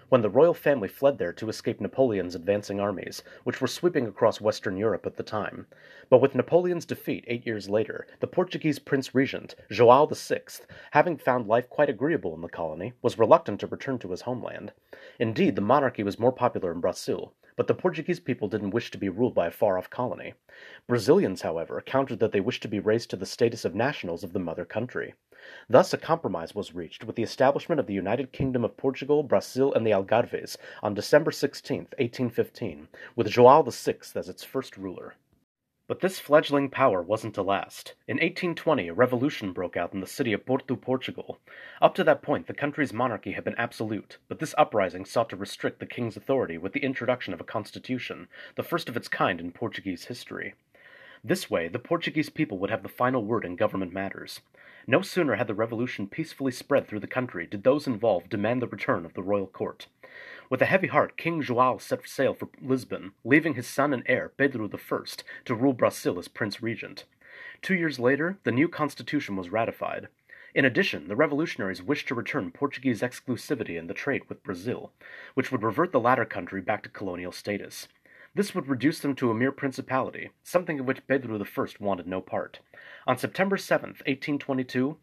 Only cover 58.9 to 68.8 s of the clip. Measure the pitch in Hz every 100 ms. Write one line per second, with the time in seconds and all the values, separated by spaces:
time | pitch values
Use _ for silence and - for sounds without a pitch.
58.9 | 104 85 - 92 104 92 - 90 - -
59.9 | _ - - - - - 127 123 190 156
60.9 | 139 101 - 165 165 123 120 127 107 -
61.9 | 127 - - 127 - - - 131 131 113
62.9 | - 92 - 113 151 160 127 123 - 143
63.9 | 127 - 87 80 - 139 120 104 - -
64.9 | 143 - - - - - 110 139 123 107
65.9 | - 147 87 85 - 110 - 117 110 98
66.9 | 95 - _ - - - - - 185 165
67.9 | 127 120 139 170 196 123 117 175 -